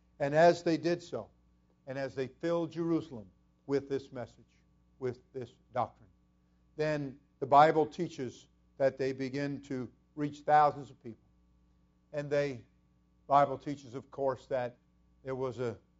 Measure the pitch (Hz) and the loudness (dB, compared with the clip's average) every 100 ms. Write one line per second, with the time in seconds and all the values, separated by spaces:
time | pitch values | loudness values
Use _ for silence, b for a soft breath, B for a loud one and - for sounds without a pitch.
0 | _ - 139 151 175 170 175 156 165 175 | _ -6 0 6 6 6 0 0 0 -2
1 | - 120 101 _ _ _ _ _ - 135 | -4 -10 -10 _ _ _ _ _ -12 -8
2 | 135 135 127 - 165 170 160 160 165 160 | -6 -6 -8 -6 -2 -2 -2 -4 -2 -2
3 | - 117 95 _ _ _ - 139 139 135 | -4 -12 -18 _ _ _ -4 -2 -2 -6
4 | - 131 113 - _ _ _ _ _ - | -6 -12 -14 -16 _ _ _ _ _ -8
5 | 127 120 _ 131 120 - _ 120 110 - | -8 -8 _ -12 -12 -16 _ -4 -4 -6
6 | 110 _ _ _ _ _ _ - 151 151 | -20 _ _ _ _ _ _ -4 -2 -2
7 | 139 - _ _ 131 143 160 156 151 - | -6 -12 _ _ 4 8 8 6 0 -2
8 | 165 - 120 - - _ _ - 135 131 | -6 -6 -10 -10 -20 _ _ 0 0 2
9 | 135 127 131 139 143 135 - 127 113 - | -2 -2 -4 -4 -4 -6 -8 -8 -8 -14
10 | _ 151 147 147 - 151 147 143 127 131 | _ -6 -6 -4 4 6 6 2 -10 -18
11 | 120 110 _ _ _ _ _ _ _ _ | -18 -18 _ _ _ _ _ _ _ _
12 | _ 147 147 147 143 120 - _ _ _ | _ -8 -2 0 0 -6 -14 _ _ _
13 | _ _ - 143 139 131 151 139 127 131 | _ _ 2 4 4 0 -8 -10 -10 -14
14 | - - 135 123 - 131 120 - _ _ | -12 -4 -2 -2 -4 -4 -4 -8 _ _
15 | _ _ 131 131 131 117 120 98 _ | _ _ -8 -6 -6 -4 -6 -8 _